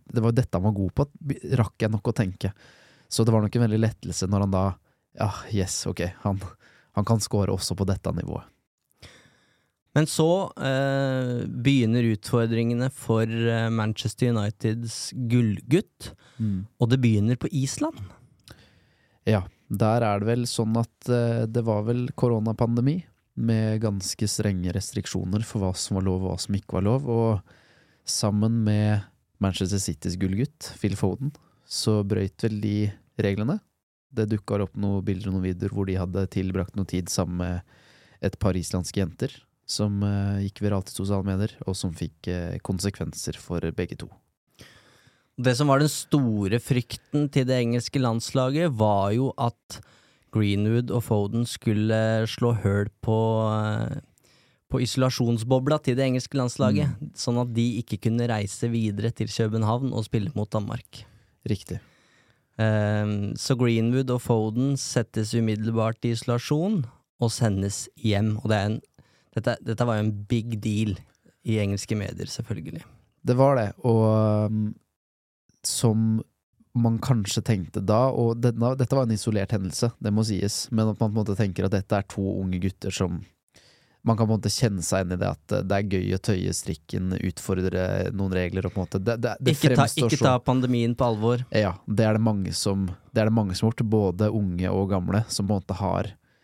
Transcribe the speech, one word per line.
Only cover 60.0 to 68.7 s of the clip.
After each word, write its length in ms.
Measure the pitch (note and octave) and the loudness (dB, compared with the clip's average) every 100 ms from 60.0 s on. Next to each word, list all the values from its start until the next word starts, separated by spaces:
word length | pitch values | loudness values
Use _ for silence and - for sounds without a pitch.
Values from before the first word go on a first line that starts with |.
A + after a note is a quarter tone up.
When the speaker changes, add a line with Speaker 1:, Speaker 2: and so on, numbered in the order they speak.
Speaker 2:
spille 300 | G#2+ A#2 F#2+ | -2 -2 -2
mot 160 | G2+ G#2 | -4 -4
Danmark. 540 | A2 G2+ A#2 - - - - _ _ - | -4 -4 -8 -12 -20 -20 -20 _ _ -4
Speaker 1:
Riktig. 320 | A2 - - - _ _ _ _ _ _ - | -4 -4 -12 -12 _ _ _ _ _ _ -2
Speaker 2:
Ehm, 720 | A2 G#2+ G#2 G#2+ G#2 G#2 G2+ | 2 2 2 0 0 -2 -4
så 220 | - - B2+ | -4 -2 2
Greenwood 520 | A#2+ A2+ A2+ B2 C3 | 2 4 2 2 0
og 100 | B2 | -2
Foden 560 | - A#2 A2 A2 C3+ C#3 | 0 2 2 0 0 0
settes 560 | - - A2+ - G#2+ | -2 -2 -2 -2 0
umiddelbart 680 | A#2 A2+ G#2+ A2 A2+ A2 A2+ | 0 0 0 0 0 0 -2
i 80 | A#2+ | -2
isolasjon 720 | A#2 - A#2+ - D3 F3+ G#3+ A#2 - _ - | -2 -2 -2 0 0 2 0 -2 -8 _ -2
og 100 | A#2 | -2
sendes 580 | - A#2 G2 G2 - - - | 2 0 2 -2 -4 -10 -4
hjem. 380 | A2+ G2+ A2 G#2+ | 0 2 2 0
Og 100 | G#2+ | 0
det 80 | G#2+ | 0
er 60 | |
en, 140 | G2+ | 0